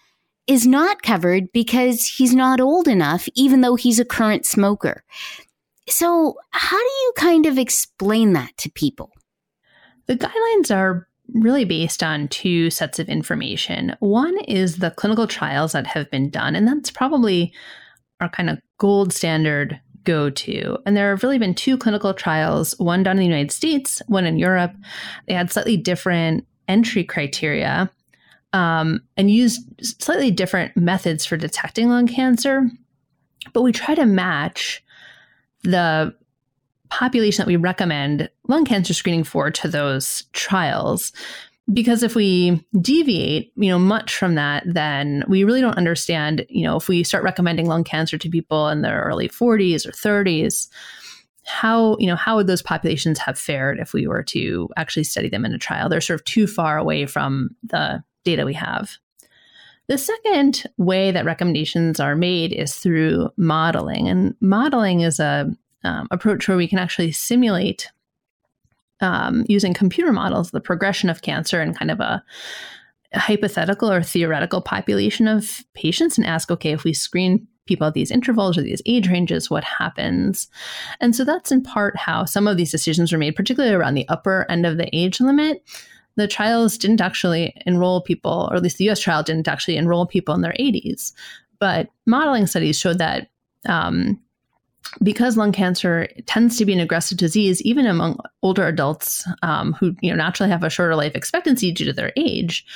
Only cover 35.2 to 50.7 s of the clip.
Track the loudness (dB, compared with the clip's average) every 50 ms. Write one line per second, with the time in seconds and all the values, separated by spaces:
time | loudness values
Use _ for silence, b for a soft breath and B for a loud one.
35.2 | b b b b b b b _ -2 0 2 2 2 2 2 0 0 -2 -4 _
36.2 | _ _ _ _ _ _ _ _ _ _ _ _ _ _ -4 -2 -2 0 2 2
37.2 | 2 2 2 0 0 2 2 2 2 0 0 -2 -2 -2 -2 -2 -2 -2 -2 -2
38.2 | -4 -6 -10 _ _ 0 2 2 2 2 2 0 0 0 -2 -2 0 0 0 0
39.2 | -2 -2 -2 -2 -2 -2 -4 -4 -6 -4 -4 -2 -2 -2 -2 -2 -4 -4 -6 -8
40.2 | -10 _ -8 -8 -4 -2 0 0 0 0 -2 -2 -2 -2 -2 -2 -4 -8 B B
41.2 | B B B B B B B B _ -2 0 2 4 2 2 2 2 0 2 2
42.2 | 2 4 4 4 4 4 2 2 0 _ 0 0 2 4 4 4 4 2 2 0
43.2 | 0 -2 -2 -2 -4 -6 _ 0 0 2 4 4 4 2 2 0 -2 -6 -4 -2
44.2 | 0 0 2 2 0 0 -2 -2 -2 -2 -2 -2 -2 -2 -2 -2 -2 -2 -2 -2
45.2 | 0 2 2 4 4 4 4 4 2 2 2 2 0 0 0 -2 -2 -2 -2 -2
46.2 | 0 -2 -2 -2 -4 -4 -2 -2 0 0 -2 -2 0 0 0 0 2 0 0 0
47.2 | -2 -2 0 0 0 0 0 0 0 0 0 0 -2 -2 -2 -4 -4 -2 -4 -6
48.2 | -6 -2 -2 -2 -2 0 -2 0 0 0 0 0 -2 -2 -2 -2 -2 -2 -2 -2
49.2 | -4 -6 -2 0 2 2 4 4 4 2 2 0 -2 -6 -12 -4 -2 0 2 2
50.2 | 2 2 2 2 0 0 -2 -4 -6 -8